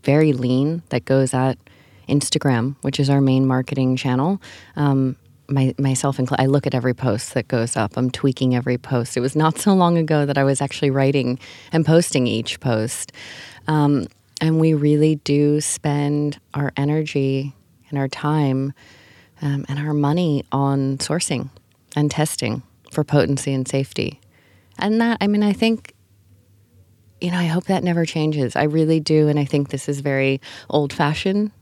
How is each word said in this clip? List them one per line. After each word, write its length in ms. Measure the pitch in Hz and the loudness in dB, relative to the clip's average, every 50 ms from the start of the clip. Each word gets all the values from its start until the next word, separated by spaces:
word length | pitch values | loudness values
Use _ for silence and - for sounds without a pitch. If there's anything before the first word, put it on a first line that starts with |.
very 300 | - - 139 151 156 156 | 2 4 4 4 4 4
lean, 500 | 135 127 127 123 127 127 139 151 165 170 - _ | 2 2 0 0 2 2 0 0 -2 -6 -6 _
that 160 | - 120 - | -4 -4 0
goes 280 | - 135 135 135 127 | 2 2 2 2 2
at 260 | - 127 131 135 123 _ _ - - _ - _ - - - - | 0 0 0 0 -2 _ _ -20 -20 _ -20 _ -20 -20 -4 0
Instagram, 680 | 131 143 - - - 151 - 143 127 117 113 135 139 _ | 0 0 0 0 -4 0 2 2 2 2 0 -2 -6 _
which 160 | - 139 135 - | -6 -4 -2 0
is 100 | 139 135 | 2 2
our 120 | 139 139 | 4 4
main 260 | 139 131 131 131 135 | 4 4 4 2 2
marketing 500 | 131 127 127 127 - - 135 131 127 127 | 2 0 0 -2 -2 -2 -2 0 0 0
channel. 440 | 127 - 135 127 127 139 170 202 190 - - - - - - _ | 0 0 0 0 0 0 0 -2 -4 -8 -16 -20 -20 -20 -12 _
Um, 420 | - 147 143 139 135 135 131 131 _ _ _ _ _ _ - | -2 0 2 2 2 0 -2 -4 _ _ _ _ _ _ -2
my-, 260 | 139 139 131 131 131 - | 0 2 2 0 0 0
myself 400 | 139 135 131 - - 143 135 - | -2 0 0 0 -2 -2 -2 -2
included, 240 | 127 120 135 - | -2 -2 0 0
I 40 | 131 | 2
look 200 | 135 139 143 - | 2 2 2 0
at 80 | 139 135 | 0 -2
every 200 | 127 117 127 120 | 0 0 -2 -2
post 400 | - - 127 101 123 - - - | 0 0 -2 -2 -2 -4 -4 -4
that 120 | 131 110 | -4 -2
goes 300 | _ - 120 113 117 - | _ -2 -2 -2 -2 -2
up. 200 | 113 107 104 - | -2 -2 -2 -2
I'm 140 | - 127 127 | -2 -2 -2
tweaking 460 | - - - 139 127 - 135 127 127 | -2 -2 -2 -2 0 0 0 0 0
every 220 | 123 123 127 123 120 | 0 0 -2 -4 -4
post. 380 | - - 135 120 120 - - | -4 -2 -2 -2 -2 -2 -4
It 40 | 127 | -2
was 160 | 120 135 - | -2 -2 0
not 220 | 151 156 160 156 - | 2 2 2 0 0
so 160 | - 214 196 | 2 2 4
long 220 | 190 180 170 170 | 4 4 4 2
ago 300 | 170 160 151 156 147 143 | 2 2 2 2 0 2
that 120 | 139 139 139 | 0 2 2
I 60 | 135 | 2
was 160 | 135 139 - | 2 2 0
actually 300 | 139 135 - - 151 139 | -2 -6 -4 -2 -2 0
writing 480 | 131 139 135 135 139 143 123 123 123 127 - - - - - - | 2 2 2 2 2 2 0 0 -4 -4 -8 -20 -20 -20 -12 -2
and 140 | - 160 160 | 0 0 4
posting 400 | 147 160 170 175 - - 143 123 | 6 4 4 4 4 0 0 0
each 320 | 120 101 113 117 - - - | 0 0 -2 -4 -6 -10 -4
post. 540 | - 131 117 110 110 123 - - - - - - - - - - - - - - - - | -2 0 0 0 -2 -4 -6 -10 -12 -14 -16 -20 -20 -18 -18 -18 -20 -20 -20 -10 -4 0
Um, 380 | 156 151 147 143 147 131 90 - _ _ _ _ _ - | 2 2 4 4 2 0 -2 -6 _ _ _ _ _ -2
and 200 | 160 160 160 160 | 0 0 2 4
we 140 | 160 160 156 | 4 2 2
really 420 | 147 147 147 151 147 151 156 156 | 2 2 2 4 4 4 2 2
do 440 | 147 _ - 143 143 147 147 147 151 | 0 _ 0 2 2 2 2 2 0
spend 800 | 147 - - - - 151 143 147 147 143 147 147 147 147 143 - _ _ - | -2 -4 -8 -4 -4 -2 -2 0 0 -2 -2 -2 -2 -4 -6 -8 _ _ -6
our 180 | 143 143 139 - | -4 -4 -4 -2
energy 800 | - 143 143 151 156 156 147 - 143 135 135 135 135 135 139 - _ _ _ _ _ _ _ | -2 -2 0 0 -2 -2 -2 -2 -2 -2 0 -2 -2 -4 -6 -10 _ _ _ _ _ _ _
and 80 | 147 139 | -4 -4
our 100 | 135 135 | -4 -4
time, 640 | - - - 147 151 156 147 135 131 135 135 139 139 _ - - - - - - - - _ _ _ _ | -6 -6 -4 -2 0 2 2 0 0 -2 -4 -6 -8 _ -20 -20 -20 -20 -20 -20 -20 -20 _ _ _ _
um, 240 | 151 143 143 139 - - | -4 -4 -4 -4 -6 -6
and 100 | 139 143 | -6 -6
our 140 | 147 151 | -4 -2
money 520 | 151 147 147 143 151 180 180 160 147 139 - _ | 0 0 0 2 2 0 0 0 0 -2 -2 _
on 480 | - 135 139 139 139 139 135 135 135 135 | -2 0 0 0 0 0 0 -2 -4 -4
sourcing 520 | - - 143 175 - - 151 120 131 135 - - _ _ _ _ _ _ - | -4 -4 -4 -4 -2 -4 -4 -4 -6 -10 -14 -20 _ _ _ _ _ _ -2
and 160 | 151 147 147 | -2 0 0
testing 520 | - - 147 - - - 127 113 113 127 - _ _ _ _ - | 0 -2 -2 -2 -2 -6 -4 -4 -6 -6 -10 _ _ _ _ -6
for 140 | - - 147 | -4 -4 -2
potency 480 | - 147 147 98 82 139 135 - 139 | 2 2 2 4 2 0 -2 -2 -4
and 160 | 135 131 127 131 | -4 -4 -4 -2
safety. 500 | - 135 135 - - - - - - _ _ _ _ _ _ _ _ _ _ _ _ - | -2 -4 -4 -4 -4 -6 -6 -6 -8 _ _ _ _ _ _ _ _ _ _ _ _ -4
And 220 | - 208 220 226 | -2 0 0 0
that, 180 | 233 233 233 - | 0 0 0 0
I 60 | 196 | 0
mean, 160 | 202 208 208 | 0 2 2
I 100 | 208 208 | 2 0
think, 400 | 196 - 226 226 226 220 - - _ _ _ _ _ _ _ _ - _ _ _ _ _ _ _ _ - - _ _ _ _ _ _ _ | 2 2 2 0 0 -2 -6 -18 _ _ _ _ _ _ _ _ -20 _ _ _ _ _ _ _ _ -20 -20 _ _ _ _ _ _ _
you 100 | - 180 | -4 -2
know, 80 | 175 175 | 0 0
I 60 | 175 | 0
hope 200 | 165 160 180 - | 0 0 -2 0
that 200 | - 190 180 - | 0 -2 0 0
never 220 | 180 170 170 165 | 0 0 0 0
changes. 500 | 160 - 160 151 156 151 151 131 120 - | 0 0 -2 -2 0 0 0 -2 0 0
I 60 | - 151 | 0 0
really 340 | 151 147 160 160 156 160 160 | 2 2 2 2 2 2 0
do. 300 | 151 - 156 156 151 151 | 2 2 4 4 4 4
And 100 | 147 151 | 2 0
I 60 | 143 | 0
think 240 | 139 - 143 143 143 | 0 0 -2 -2 -2
this 200 | - 135 - - | -6 -8 -6 -6
is 120 | 143 139 | -6 -4
very 400 | 139 147 135 135 135 135 135 131 - - - - - - | -4 -2 -2 0 0 0 0 -2 -6 -14 -20 -20 -10 -2
old-fashioned 800 | - 151 147 139 - - 160 147 156 - - 190 190 208 208 214 - _ | 0 0 0 0 0 0 0 0 0 0 -2 0 0 0 -2 -2 -6 _